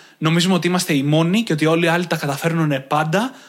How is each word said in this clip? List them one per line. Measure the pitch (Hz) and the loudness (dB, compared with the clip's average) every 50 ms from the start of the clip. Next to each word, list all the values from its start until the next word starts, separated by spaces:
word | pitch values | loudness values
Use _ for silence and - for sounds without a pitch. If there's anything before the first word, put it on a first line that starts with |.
| - - - _ | -20 -20 -12 _
νομίζουμε | 156 156 160 170 170 185 190 | -2 0 0 2 2 2 0
ότι | 175 160 175 | 2 0 0
είμαστε | 180 180 180 - 160 | -2 -2 -2 0 0
οι | 139 135 | 0 2
μόνοι | 143 151 160 165 165 180 226 233 | 2 2 2 2 2 2 0 0
και | - 165 | 0 -2
ότι | 151 156 | 0 2
όλοι | 156 160 170 170 | 2 2 2 2
οι | 165 | 2
άλλοι | 165 175 180 165 | 0 0 -2 -2
τα | 175 | -4
καταφέρνουνε | 156 151 143 139 143 - 165 165 165 160 151 147 131 | -4 -4 -6 -6 -4 -2 -2 0 0 0 0 0 -2
πάντα | 139 - 151 151 156 156 165 196 226 262 262 - - | -4 -2 -2 -2 0 0 0 -2 -2 -2 -6 -12 -20